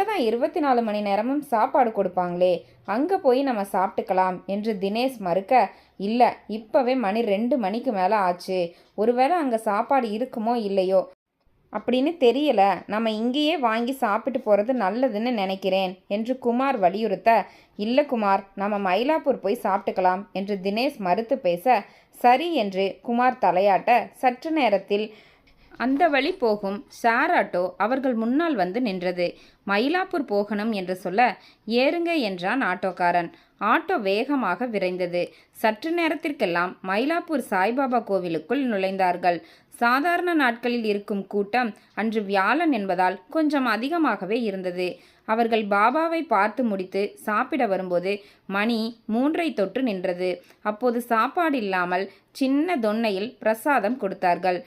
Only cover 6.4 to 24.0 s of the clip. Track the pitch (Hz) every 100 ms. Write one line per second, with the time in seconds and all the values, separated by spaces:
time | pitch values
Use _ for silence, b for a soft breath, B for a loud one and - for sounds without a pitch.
6.4 | - 214 226 302 247 262 202 214 220 196
7.4 | 240 269 190 220 269 202 185 214 185 180
8.4 | - 185 170 B B - 220 247 262 349
9.4 | 277 226 220 202 240 277 240 214 254 247
10.4 | 214 240 202 196 185 190 175 - _ _
11.4 | _ _ _ - 226 254 277 339 240 240
12.4 | 294 226 196 180 - 208 226 214 240 262
13.4 | 302 339 240 220 240 269 233 208 - 240
14.4 | - 202 214 254 190 220 262 208 233 233
15.4 | 190 190 196 190 185 185 - 202 226 254
16.4 | 240 233 277 247 180 196 220 190 - 226
17.4 | - B B - 208 254 294 233 202 196
18.4 | 202 - 202 202 202 196 254 320 302 208
19.4 | 190 233 214 190 208 202 185 185 208 185
20.4 | 196 202 190 208 269 277 190 214 226 269
21.4 | 269 175 262 226 202 B B - 247 262
22.4 | 339 320 202 185 190 - - 240 254 240
23.4 | 190 175 202 180 185 240